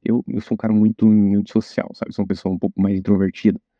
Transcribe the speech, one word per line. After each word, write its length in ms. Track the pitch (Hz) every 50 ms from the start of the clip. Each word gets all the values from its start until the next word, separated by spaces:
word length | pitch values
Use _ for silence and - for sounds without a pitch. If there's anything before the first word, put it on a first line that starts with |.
| _
eu, 180 | 113 113 120 - -
eu 140 | 104 101
sou 140 | - - 113
um 20 | 107
cara 160 | - 113 107
muito, 320 | 107 107 110 110 - -
muito 480 | 110 107 107 101 98 98 101 98 - -
social, 360 | 110 110 - - - - - -
sabe? 200 | - - - -
Sou 100 | - 101
uma 40 | 95
pessoa 260 | 98 92 - 92 95
um 60 | 87
pouco 220 | - 101 - -
mais 180 | 95 98 101 95
introvertida. 580 | 92 - 104 95 98 95 - - - 110 - - _ _ _ _